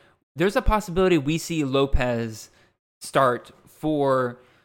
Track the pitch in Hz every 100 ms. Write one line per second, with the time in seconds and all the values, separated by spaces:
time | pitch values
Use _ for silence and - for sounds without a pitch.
0 | _ _ _ 135 185 262 - 214 - 170
1 | 185 170 135 160 - 165 139 135 139 139
2 | 123 117 117 107 - _ _ _ _ _
3 | - 143 131 120 - - _ - 156 151
4 | 139 131 123 120 - _